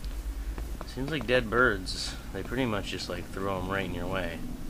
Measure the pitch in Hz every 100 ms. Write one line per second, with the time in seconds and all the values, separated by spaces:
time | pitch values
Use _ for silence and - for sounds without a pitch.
0 | - - - - - - - - - 127
1 | 139 156 113 127 113 117 127 98 90 -
2 | - - - 95 90 120 127 101 87 90
3 | - 87 85 95 98 95 92 98 92 87
4 | 87 95 85 82 80 - -